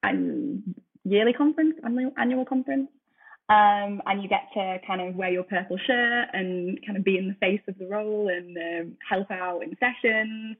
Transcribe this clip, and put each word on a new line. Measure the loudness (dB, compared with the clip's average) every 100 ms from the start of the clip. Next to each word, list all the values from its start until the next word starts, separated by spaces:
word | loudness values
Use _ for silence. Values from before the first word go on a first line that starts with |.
an-, | 0 0 0 -2 -4 -4 -6 -10 _ _
yearly | 2 4 4
conference, | 4 4 4 2 2
annual, | -2 -2 -2 0
annual | 0 0 0
conference. | -2 0 -2 -2 _ _ _ -20 -20 _
Um, | 8 8 6 0 -4 -2
and | -2
you | 0
get | -2 -2
to | -4 -2 -4 -4
kind | -4
of | -4 -4
wear | -2
your | -2
purple | 0 -2 -2 -6
shirt | 0 2 2 2 -2
and | -4 -4 -4 -4 -6 -6
kind | 0
of |
be | 2 2
in | 0
the | 0
face | 0 0 -4
of | -12
the | -6
role | -4 -2 -2 0
and, | -2 -6 -8
um, | -6 -6 -8 -12 -2
help | -2 -2
out | -4 -4 -4
in | -6 -2
sessions | -2 0 0 2 0 -4 -10 -12